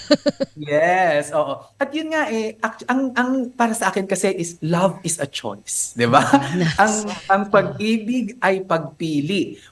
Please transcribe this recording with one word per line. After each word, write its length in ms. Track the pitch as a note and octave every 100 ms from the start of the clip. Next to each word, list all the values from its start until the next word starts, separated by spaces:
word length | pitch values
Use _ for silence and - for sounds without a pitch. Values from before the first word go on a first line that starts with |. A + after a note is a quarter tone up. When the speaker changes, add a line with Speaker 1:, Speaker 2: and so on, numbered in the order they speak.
| -
Speaker 1:
<laughs> 120 | D4 D4 - F3 -
Speaker 2:
Yes, 800 | D3 D3 E3+ F3+ F3+ D3 C#3+ D3+
oo. 320 | C#3 C3+ - -
At 160 | C#4
yun 200 | D4+ D#4
nga, 200 | D#4 A#3+
eh, 240 | A3+ A3 A3
act-, 300 | A3+ - A3+
ang, 240 | B3+ C4+
ang 180 | A#3+ B3 C4 A#3+
para 240 | - A#3 A3
sa 160 | F#3+
akin 160 | G3 F#3+
kasi 240 | F#3+ G3
is 240 | F#3+ E3 -
love 440 | D#3 E3+ F#3 -
is 160 | E3 -
a 80 | C#3
choice, 640 | - A2 G2+ - - -
di 160 | - A#2+
ba? 160 | C3+
Speaker 1:
Mm, 400 | - F#3 - F3
nice. 160 | E3 -
Speaker 2:
Ang, 140 | G#3+ G#3+ G#3 G3+ -
ang 160 | G3
Speaker 1:
Oo. 80 | G3+
Speaker 2:
pag-ibig 880 | G#3 F#3 - G#3+ A3+ G#3+ B3+ G3+ -
ay 240 | F#3+ F#3+
pagpili. 960 | F#3 E3 E3 - E3 D3 D3 G3 - - -